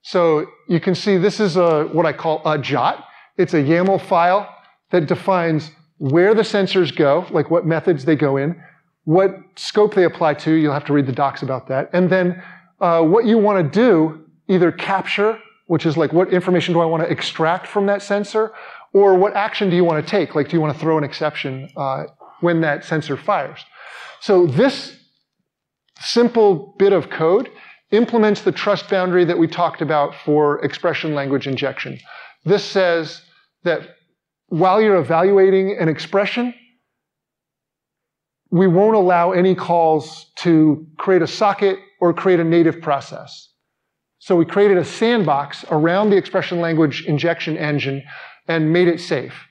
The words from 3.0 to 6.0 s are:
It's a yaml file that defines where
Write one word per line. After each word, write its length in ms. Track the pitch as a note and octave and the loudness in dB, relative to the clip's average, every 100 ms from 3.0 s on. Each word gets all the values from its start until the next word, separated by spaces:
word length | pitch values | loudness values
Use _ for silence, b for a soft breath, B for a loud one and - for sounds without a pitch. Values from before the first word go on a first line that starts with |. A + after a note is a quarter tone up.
| - B B - | -14 B B -4
It's 160 | F3+ | 0
a 80 | E3 | 0
yaml 400 | C#3 E3 F#3+ F#3+ | 2 2 2 0
file 460 | - F3+ F3 F#3+ G3+ - b b _ | 0 2 2 0 -2 -18 b b _
that 160 | F3+ D3+ | -2 0
defines 640 | E3+ - F#3 E3 D#3 D#3 _ _ | -4 0 0 0 -2 -4 _ _
where 360 | _ | _